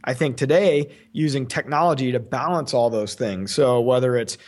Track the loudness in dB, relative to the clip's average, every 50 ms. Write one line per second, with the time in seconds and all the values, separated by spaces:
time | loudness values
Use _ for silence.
0 | -6 -6 -2 -2 -2 -2 -2 -2 0 2 2 4 4 4 2 2 0 -4 -10 -20
1 | _ _ -4 -2 -2 0 0 -2 -4 -4 -4 -6 -4 -2 0 2 2 2 2 2
2 | 0 0 -2 -2 -4 -4 -6 -4 -2 -2 -2 -2 -2 0 0 2 2 2 0 -2
3 | -4 -4 -6 -6 -4 -4 -4 -6 -6 -4 0 2 2 4 4 2 2 2 2 2
4 | 2 2 0 0 -2 -4 -10 -14 -16